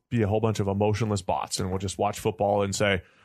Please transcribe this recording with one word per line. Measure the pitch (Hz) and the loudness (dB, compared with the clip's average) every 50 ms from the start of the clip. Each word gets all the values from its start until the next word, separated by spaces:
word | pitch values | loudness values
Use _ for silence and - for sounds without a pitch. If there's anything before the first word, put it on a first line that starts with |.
| _ - | _ -4
be | - 117 107 | 0 0 2
a | |
whole | 95 107 110 | 2 2 2
bunch | 110 110 107 - | 2 2 0 0
of | 104 98 | 0 0
emotionless | 98 101 104 107 107 101 117 107 104 95 87 | 2 2 2 2 2 0 0 0 0 -2 0
bots, | - 85 67 - - - - | -2 -2 -2 -2 -6 -4 -4
and | 92 92 | -4 -2
we'll | 92 95 | -4 -4
just | 98 92 - | -4 -6 -4
watch | - 101 104 104 - | -2 -2 -2 -2 -2
football | - 113 104 - 104 101 101 104 101 | -2 -2 -2 0 0 2 2 2 2
and | 98 95 | 0 0
say, | - 107 101 98 92 - _ _ _ _ | 0 2 2 2 0 -2 _ _ _ _